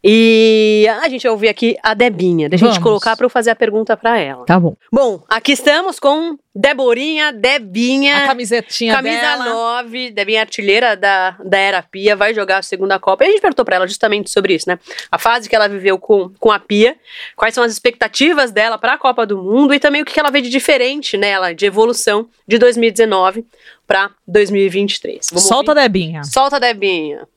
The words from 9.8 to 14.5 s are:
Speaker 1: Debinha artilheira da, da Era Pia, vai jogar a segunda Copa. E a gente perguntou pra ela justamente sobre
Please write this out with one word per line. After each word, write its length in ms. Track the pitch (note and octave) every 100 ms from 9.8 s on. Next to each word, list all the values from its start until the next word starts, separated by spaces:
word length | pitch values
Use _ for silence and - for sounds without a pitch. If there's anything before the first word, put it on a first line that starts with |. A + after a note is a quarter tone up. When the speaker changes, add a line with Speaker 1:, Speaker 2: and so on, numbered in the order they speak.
| A#3+ A#3+ B3
Speaker 1:
Debinha 280 | G#3 G3+ A3
artilheira 540 | G#3+ - G3+ G#3 B3 G3+
da, 360 | G3 G3 F#3 F#3
da 140 | F#3+ F#3+
Era 260 | G3 F#3
Pia, 320 | - F#3+ G3+ G3+
vai 180 | G#3
jogar 260 | A3 F#3+ F#3+
a 20 |
segunda 360 | F#3+ F#3 F#3+ F#3+
Copa. 260 | - F#3+ C4+
E 20 |
a 40 |
gente 100 | G4+
perguntou 240 | G4+ C#4 A#3
pra 100 | F#3
ela 120 | F#3
justamente 420 | G3+ A3 G#3 G3+
sobre 240 | - F#3+